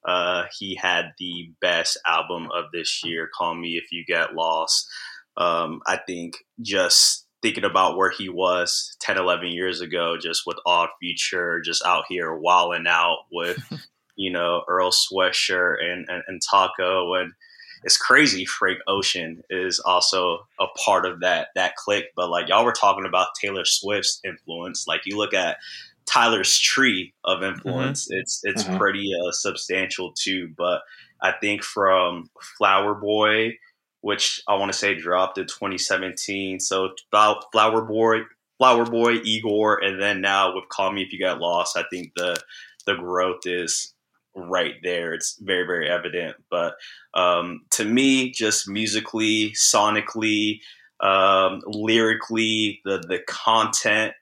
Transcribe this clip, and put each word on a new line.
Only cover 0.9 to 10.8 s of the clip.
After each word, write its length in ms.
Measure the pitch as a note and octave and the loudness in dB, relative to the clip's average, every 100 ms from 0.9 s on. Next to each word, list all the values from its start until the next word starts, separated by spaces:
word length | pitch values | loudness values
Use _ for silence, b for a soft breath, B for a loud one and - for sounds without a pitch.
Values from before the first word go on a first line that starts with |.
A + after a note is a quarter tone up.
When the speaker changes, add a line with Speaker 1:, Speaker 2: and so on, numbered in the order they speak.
| F2 E2+ - | 0 -2 -10
Speaker 1:
the 340 | F2+ F2 E2+ D#2+ | -12 -12 -14 -2
best 360 | F2+ E2+ E2 - E2+ | 0 2 0 -2 0
album 440 | E2 E2 F2 D#2+ | 0 0 -6 -6
of 120 | F2 D#2 | -6 -6
this 280 | E2+ D#2 - E2+ | -8 -6 -6 -6
year, 240 | E2 E2 - | -6 -8 -4
Call 180 | E2+ E2+ | -4 -4
Me 220 | E2+ E2 | -6 -6
If 140 | - | -8
You 120 | E2+ E2 | -12 -2
Get 280 | E2+ E2 D#2+ | -2 0 -2
Lost. 520 | E2 D#2+ E2 - - B B B B - | 0 0 0 -2 -2 B B B B -2
Um, 440 | F2 E2+ E2 D#2+ - | 0 2 -2 -4 -4
I 100 | F#2 - | -4 -4
think 280 | F2 E2+ E2 _ - | -10 -10 -14 _ -14
just 640 | A2+ G2 F2+ - - - _ _ | -4 0 4 6 4 2 _ _
thinking 220 | A2+ G2 | -2 0
about 340 | G2 F#2 F#2 F2 | 0 2 2 2
where 140 | F#2+ | 0
he 160 | - F#2+ | -2 -8
was 680 | F2 F#2 F2+ F2 - - - | 0 2 2 0 -2 -4 -8
ten, 180 | - F#2+ | -2 0
eleven 300 | F2+ F2 F2 | 2 0 -2
years 340 | F2 F#2 E2+ | -4 -4 -4
ago, 360 | F2 E2+ E2+ E2+ | -6 -2 -2 -4
just 220 | E2 E2 - | -4 -4 -6
with 120 | E2+ F2 | -4 2
Odd 240 | F2 | 2